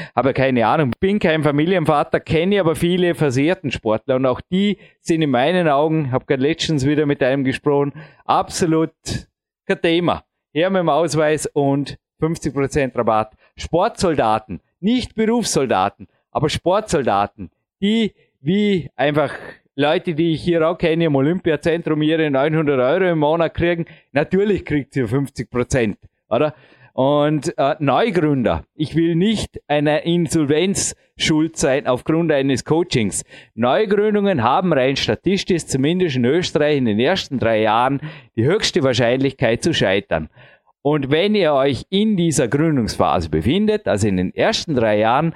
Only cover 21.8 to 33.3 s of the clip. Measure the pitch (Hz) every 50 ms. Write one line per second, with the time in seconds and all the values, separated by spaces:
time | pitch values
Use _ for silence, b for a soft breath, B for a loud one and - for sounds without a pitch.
21.8 | 165 160 156 151 151 156 165 160 160 151 135 131 139 156 156 160 160 143 147 127
22.8 | 123 127 160 190 190 180 170 156 147 147 156 170 165 156 - - 160 175 175 170
23.8 | 160 B B B B B B 135 151 - - 190 202 220 196 - - - 147 147
24.8 | 127 - - 139 127 101 113 143 139 - - - 123 - - 120 123 - - 131
25.8 | 117 107 85 - - - _ _ _ - 107 120 151 151 - b b b b b
26.8 | b b b - 131 139 147 147 147 151 156 147 123 165 - - 139 139 147 -
27.8 | 156 135 127 135 151 - 175 180 151 151 143 131 113 101 85 76 - _ _ -
28.8 | 156 - - 160 165 170 170 165 185 220 220 202 - - - - - - 147 151
29.8 | 147 151 147 156 - 165 170 175 170 143 - 165 151 135 151 151 175 196 185 -
30.8 | - - - - _ _ _ - - - 160 151 156 160 - - 165 143 131 143
31.8 | - - 127 120 - - 156 165 170 156 151 135 135 139 135 117 - - 151 165
32.8 | 180 - - 127 110 95 - - - B